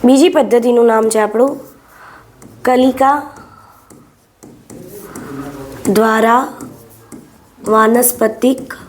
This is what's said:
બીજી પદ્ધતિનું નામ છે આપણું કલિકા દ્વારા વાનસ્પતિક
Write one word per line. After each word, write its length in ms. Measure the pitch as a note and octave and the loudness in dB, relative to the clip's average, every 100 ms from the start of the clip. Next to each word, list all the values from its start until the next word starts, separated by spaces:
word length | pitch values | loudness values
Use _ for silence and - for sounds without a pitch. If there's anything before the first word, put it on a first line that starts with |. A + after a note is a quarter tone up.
બીજી 240 | B3 C4+ E4+ | 4 4 4
પદ્ધતિનું 580 | D#4 A3+ A#3 A#3+ A#3+ A#3 | 2 2 2 2 2 4
નામ 220 | A3 A3 | 2 0
છે 100 | A3 | 0
આપણું 420 | G#3 A3 C4+ - - - _ - - - - _ - - | -2 0 0 -2 -14 -20 _ -20 -20 -20 -20 _ -20 -8
કલિકા 580 | B3 B3+ C4 B3+ C4+ D4 D4 - - - - - _ - _ _ _ _ - - _ - - - - - - C3+ C#3 - - - - | -2 2 0 2 0 0 -4 -18 -20 -20 -20 -20 _ -20 _ _ _ _ -20 -20 _ -20 -18 -20 -18 -18 -16 -14 -14 -16 -18 -8 -2
દ્વારા 600 | G3+ A3 A3 A3+ A#3+ C#4+ - - - - - - - - - _ _ G3+ | 0 2 2 2 2 0 -12 -18 -20 -20 -20 -20 -20 -20 -20 _ _ -2
વાનસ્પતિક 1040 | A3 A3 A#3 B3 B3 A3 A3 B3+ C4 - - | 2 4 2 0 0 -2 0 -2 -2 -6 -18